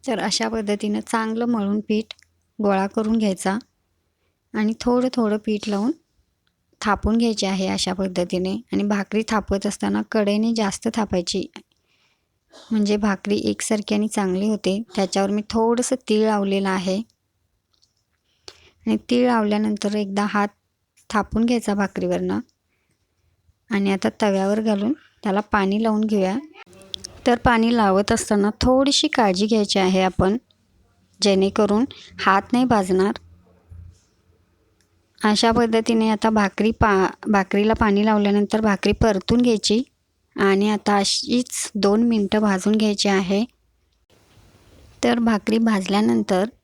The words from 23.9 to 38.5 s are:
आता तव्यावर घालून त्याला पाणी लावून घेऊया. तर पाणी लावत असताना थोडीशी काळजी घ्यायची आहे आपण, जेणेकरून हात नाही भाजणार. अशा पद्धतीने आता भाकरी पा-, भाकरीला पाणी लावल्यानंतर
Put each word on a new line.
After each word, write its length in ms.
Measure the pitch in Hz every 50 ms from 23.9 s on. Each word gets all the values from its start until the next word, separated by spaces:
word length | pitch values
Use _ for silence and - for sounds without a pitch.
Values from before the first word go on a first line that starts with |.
आता 160 | 196 190 - 220 - _
तव्यावर 380 | 226 208 196 190 190 196 208 220
घालून 320 | 214 220 214 196 202 226 302 - _ _ _ _
त्याला 180 | - 214 185 202
पाणी 400 | 214 _ - - 190 190 196 214
लावून 180 | 226 226 214 214
घेऊया. 360 | 220 214 214 208 185 185 196 254 302 311 311 - - - - - - - - - - - - - -
तर 120 | 240 240 240
पाणी 360 | - 269 240 226 226 233 240
लावत 360 | 233 220 196 190 190 208 -
असताना 380 | 226 220 - - 214 208 202 208 214 _
थोडीशी 480 | - 254 254 262 277 277 277 - - 302
काळजी 380 | - - 226 202 185 185 208
घ्यायची 320 | 214 233 220 208 196 - 202
आहे 240 | 190 185 190 185
आपण, 340 | 190 185 180 - 180 185 208 247 _ _ _ _ _ _ _ _ _ _ _ _ _ _ _ _
जेणेकरून 640 | - 208 196 190 190 196 196 - 214 202 208 214 247 - - - - - - -
हात 340 | - 202 190 196 202 -
नाही 120 | - 247 254
भाजणार. 480 | 247 240 214 190 180 185 185 190 202 226 - _ - - _ _ _ _ _ _ _ - - - - - _ _ _ _ _ _ _ _ _ _ _ _ _ _ _ _ _ _ _ _ _ _ _ _ -
अशा 300 | - 214 214 202 - 233
पद्धतीने 560 | 226 233 233 226 220 226 226 - 233 226 220 220
आता 220 | 220 208 - 220
भाकरी 400 | 220 214 202 190 - - 208 220
पा-, 380 | 226 _ 247 220 202 190 190 - - _ - -
भाकरीला 460 | 214 196 190 - - 202 208 214 220
पाणी 300 | - 233 214 202 202 208
लावल्यानंतर 560 | 220 214 208 202 202 202 208 202 190